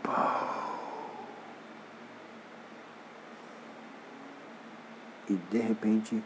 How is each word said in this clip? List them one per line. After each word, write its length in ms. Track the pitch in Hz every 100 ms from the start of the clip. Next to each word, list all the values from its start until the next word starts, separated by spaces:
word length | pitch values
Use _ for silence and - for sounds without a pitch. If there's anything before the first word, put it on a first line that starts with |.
Pau! 720 | - - - - - - - - - - - - - - - - - - - - - - - - - - - - - - - - - - - - - - - - - - - - - - - - - - - - -
E 60 |
de 240 | 98 85 110
repente 680 | 113 110 110 110 110 113